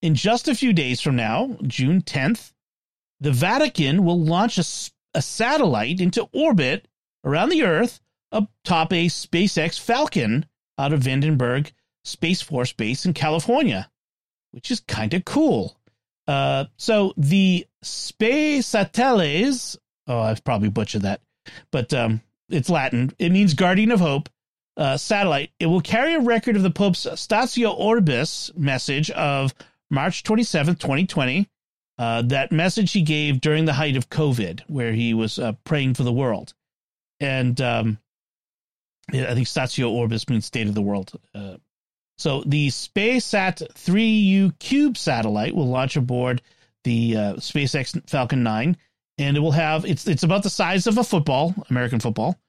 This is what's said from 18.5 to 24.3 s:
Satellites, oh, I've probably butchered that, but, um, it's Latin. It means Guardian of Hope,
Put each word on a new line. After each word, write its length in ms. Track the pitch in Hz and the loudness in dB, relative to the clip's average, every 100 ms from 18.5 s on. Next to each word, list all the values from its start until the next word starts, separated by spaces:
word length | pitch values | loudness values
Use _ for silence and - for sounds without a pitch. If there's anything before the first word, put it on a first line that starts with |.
| 294 240 | 0 0
Satellites, 1120 | 220 190 - 262 240 160 147 247 254 - - _ _ - | 0 0 0 2 4 2 0 0 -2 -6 -14 _ _ -6
oh, 120 | 120 | -2
I've 240 | 110 110 | 0 -2
probably 260 | - 113 104 | -2 0 0
butchered 320 | 104 104 104 | -2 -4 -4
that, 200 | 98 98 _ _ - - _ | -4 -4 _ _ -20 -20 _
but, 220 | 143 117 | -4 -2
um, 280 | 139 117 110 _ _ _ | -2 0 -2 _ _ _
it's 200 | - 131 | -4 0
Latin. 420 | 165 131 120 127 - | 0 0 0 -2 -2
It 120 | 170 | 2
means 220 | 185 202 | 4 4
Guardian 380 | 151 185 190 214 | 4 4 4 4
of 80 | 233 | 4
Hope, 300 | 170 139 - | 2 0 -4